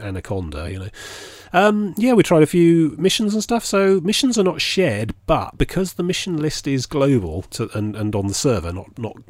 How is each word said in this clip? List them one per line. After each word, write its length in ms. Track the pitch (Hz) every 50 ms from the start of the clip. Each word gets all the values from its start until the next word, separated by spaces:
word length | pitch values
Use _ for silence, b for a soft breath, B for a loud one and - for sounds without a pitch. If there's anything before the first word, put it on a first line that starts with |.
Anaconda, 720 | - 101 95 92 - - 104 95 90 78 73 78 80 82
you 80 | 92 95
know. 100 | 92 104 B B B B B B B B B B B B -
Um, 420 | 175 202 214 214 208 208 190 165 -
yeah, 140 | 226 254 247
we 100 | 208 170
tried 220 | - 180 156 156
a 20 |
few 480 | - - 175 170 170 170 165 160 147 -
missions 380 | - 165 185 - - 220 208 208
and 80 | 220 202
stuff. 220 | - 240 226 -
So 360 | - - 196 196 190 196 190 151
missions 360 | 190 220 - - 254 233 220
are 60 | 190
not 160 | 185 - -
shared, 540 | - - - 196 185 147 104 101 110 107 - - _
but 320 | - 127 120 95 - - -
because 360 | 135 - - 180 190 175 -
the 100 | - 175
mission 320 | 175 180 - - 190 170
list 320 | 151 151 151 - - - 151
is 180 | 139 131 127
global 560 | - - 147 135 143 139 120 92 82 78 92 - -
to, 180 | - - 117 - -
and, 200 | 113 104 107 101
and 180 | 107 107 107 104
on 140 | 101 98 101
the 60 | 98
server, 380 | - - 135 117 95 80 85 85
not, 240 | 92 95 - - -
not 180 | 117 104 - - - -